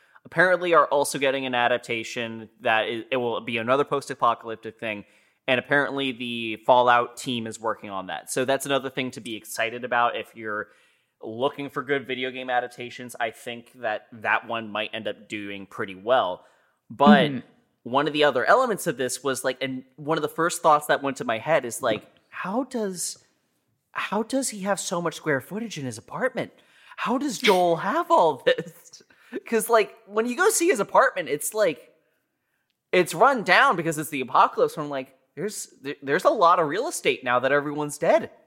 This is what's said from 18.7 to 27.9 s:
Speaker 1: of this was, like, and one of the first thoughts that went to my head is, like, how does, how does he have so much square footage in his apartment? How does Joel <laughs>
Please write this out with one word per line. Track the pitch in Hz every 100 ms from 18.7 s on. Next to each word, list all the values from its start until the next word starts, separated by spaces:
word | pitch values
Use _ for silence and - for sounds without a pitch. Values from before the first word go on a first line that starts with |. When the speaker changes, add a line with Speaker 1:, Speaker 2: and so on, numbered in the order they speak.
| 190 175
Speaker 1:
of | 127
this | 127 -
was, | 139 123
like, | 131 131
and | 135 131 - -
one | 143 160
of |
the | 147
first | - 170 -
thoughts | 165 147 151
that | 139
went | 139 131
to |
my | 123 113
head | 117 156 123
is, | -
like, | 123 107 - _ _
how | - 180 226
does, | 269 247 202 175 - - _ _ _ _ _ _ _
how | - - 208
does | 226 262 254
he | 208
have | 196 190
so | - 175
much | 170 -
square | 156 135
footage | - 202 226 156
in | 131
his | 110
apartment? | - 151 254 214 117 _ _ _ - -
How | - 254
does | 285 190
Joel | 208 185 175 165
<laughs> | 185